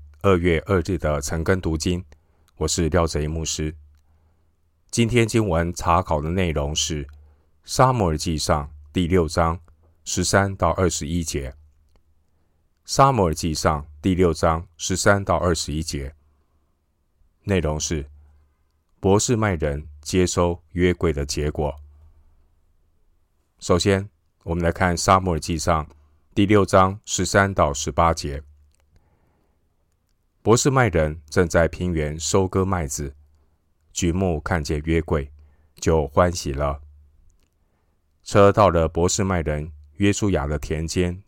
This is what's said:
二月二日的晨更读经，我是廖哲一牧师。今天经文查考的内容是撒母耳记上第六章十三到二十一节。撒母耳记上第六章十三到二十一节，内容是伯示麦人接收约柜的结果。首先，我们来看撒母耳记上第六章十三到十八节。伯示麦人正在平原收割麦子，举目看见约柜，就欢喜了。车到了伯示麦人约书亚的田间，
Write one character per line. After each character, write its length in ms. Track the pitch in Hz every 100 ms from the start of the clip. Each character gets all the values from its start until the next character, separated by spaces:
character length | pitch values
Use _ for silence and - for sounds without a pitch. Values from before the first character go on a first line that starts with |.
| - -
二 140 | 98 90
月 260 | 87 80
二 140 | - 95 82
日 100 | 85
的 240 | 78 73
晨 220 | - 82
更 180 | 80 92
读 160 | 87 80
经， 280 | 92 87 - - _ _ _
我 140 | _ 80
是 200 | - 80
廖 160 | 87
哲 160 | 82 76
一 60 | 76
牧 180 | 82
师。 300 | 78 - 78 78 - _ _ _ _ _ _ _ _ _ _
今 160 | - 113
天 180 | 120 113
经 220 | 113 107
文 260 | 82 85
查 260 | - 92 85
考 200 | 90 78
的 100 | 76
内 220 | 92 87
容 200 | 73 71
是 320 | 78 - 76 67 - - _ _ _
撒 280 | - - 127
母 120 | 127
耳 120 | 90 78
记 220 | - 76
上 340 | - 78 73 - -
第 160 | 95 85
六 180 | 92 78
章 320 | - 82 82 - _ _ _
十 180 | - -
三 320 | 90 101 98
到 160 | 95 85
二 180 | 80 90
十 160 | -
一 200 | 73 87
节。 280 | 80 76 67 - - _ _ _ _ _ _ _ _ _ _ _
撒 260 | - - 139
母 140 | 123
耳 100 | 87
记 180 | 78 87
上 320 | 76 85 78 73 -
第 140 | 98
六 180 | 90 87
章 320 | 80 85 82 87 _
十 200 | - 95
三 280 | 107 101
到 120 | 98 82
二 140 | 87
十 200 | 82 -
一 100 | 73
节， 320 | 78 71 67 - _ _ _ _ _ _ _ _ _ _ _ _
内 160 | - 92
容 220 | 78 76
是 280 | - 80 69 - - _ _ _ _ _ _ _
伯 180 | 95 101
示 160 | -
麦 220 | 113 110 85
人 280 | 76 71 - -
接 240 | - 92
收 380 | 90 - 87 87 _
约 200 | 85 90
柜 180 | 90 85
的 140 | 71 73
结 240 | - 73
果。 240 | - 73 - - - - _ _ _ _ _ _ _ _ _ _ _ _ _ _ _
首 180 | - 90
先， 320 | 104 95 101 _ _ _
我 120 | -
们 80 | 85
来 80 | 85
看 240 | - 92
撒 240 | 87 - 95
母 120 | 92
耳 100 | 78
记 160 | - 80
上 320 | 90 82 76 - _ _ _
第 100 | -
六 220 | 101 104 95
章 340 | 98 95 101 -
十 180 | -
三 300 | 90 104 98
到 180 | 95 78
十 180 | 71 -
八 220 | - 85
节。 300 | 82 73 69 - _ _ _ _ _ _ _ _ _ _ _ _ _ _ _ _ _ _ _
伯 120 | -
示 140 | 120 143
麦 200 | 131 117
人 300 | 85 76 80 -
正 180 | - 85
在 180 | 87 82
平 280 | - 90
原 260 | 80 76 78
收 260 | - 101 95
割 160 | 95
麦 240 | 95 90 73
子， 300 | - 69 - _ _ _ _ _ _ _
举 220 | - 87
目 260 | 85 95 78
看 220 | - 87
见 200 | 73 76
约 160 | 80 82
柜， 320 | 80 80 69 - - _ _ -
就 300 | - 80 69
欢 220 | - 90
喜 220 | 87 76
了。 260 | 67 71 71 - - _ _ _ _ _ _ _ _ _ _ _ _
车 300 | - 107 101
到 160 | 107 98
了 180 | 82 80
伯 220 | 85 90
示 160 | -
麦 160 | 95 90
人 320 | 78 76 78 - -
约 180 | - 101
书 160 | 98 104
亚 180 | 85 73
的 120 | 73
田 280 | - 78 82
间， 320 | 92 90 90